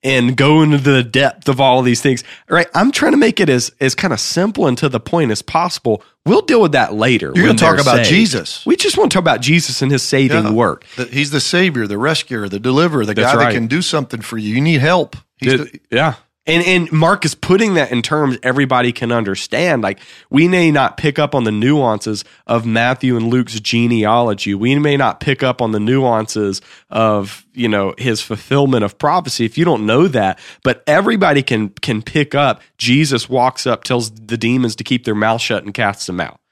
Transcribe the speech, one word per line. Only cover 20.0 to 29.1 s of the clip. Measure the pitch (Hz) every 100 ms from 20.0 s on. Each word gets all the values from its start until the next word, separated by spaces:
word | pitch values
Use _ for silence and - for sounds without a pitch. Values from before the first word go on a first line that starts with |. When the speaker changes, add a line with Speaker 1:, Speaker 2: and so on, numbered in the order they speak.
| - - _
Speaker 1:
we | 139 165
may | 180 165
not | 147 131 -
pick | 156 139
up | 147
on | 143
the | 113
nuances | 107 120 147 127 107 - 107 - _ -
of | 117 113
Matthew | 113 120 131 131 120
and | 113
Luke's | 127 117 113
genealogy. | 104 117 117 117 107 117 120 101 -
We | 98 117 143
may | 147 143
not | 127 -
pick | - 135
up | 135 123
on | 117
the | 107
nuances | 107 131 131 113 107 110 101 95 _ - _
of, | 107 110 107 98 - _
you | - 117
know, | 104 98 -
his | 127 107
fulfillment | - 107 - 139 139 127
of | 104 -
prophecy | 151